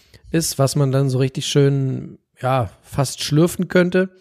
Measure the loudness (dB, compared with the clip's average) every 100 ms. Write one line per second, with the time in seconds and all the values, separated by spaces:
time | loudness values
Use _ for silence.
0 | _ -20 -6 -4 -2 0 0 2 0 2
1 | 0 0 -2 -4 -2 2 2 2 -2 -4
2 | -10 -18 _ _ -2 0 -2 -8 -8 -4
3 | -2 -4 0 2 2 0 0 2 2 0
4 | -2 _